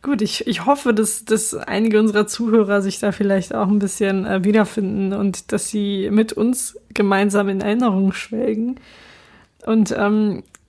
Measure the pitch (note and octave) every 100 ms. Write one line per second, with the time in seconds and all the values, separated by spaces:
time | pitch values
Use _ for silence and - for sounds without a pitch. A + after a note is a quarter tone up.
0 | - C#4 G#3+ - - F#3 F3+ C#4+ B3+ G#3+
1 | G#3+ - - A3 - - - G3 A3+ G#3+
2 | A3 G#3 G#3+ - A#3 A3+ G3+ G3+ G3 G3
3 | G#3 F#3+ G3+ G3 F3+ A3+ G3 G#3 G3 -
4 | G3+ G3 F#3+ F#3+ F#3 G#3+ G#3 - F#3+ G#3
5 | F#3+ G3 G3+ F3+ - G3+ - G#3+ G3+ G3+
6 | G3+ G#3 A3 - A3 B3+ - - _ -
7 | G3+ G3 G3+ G3+ G3+ G3 G3+ A3 B3 F#3+
8 | G3 - - A3 A3+ A3 A#3 C4 - -
9 | - - - - _ _ - A3 G#3+ -
10 | G3+ G#3+ G#3+ F#3+ - -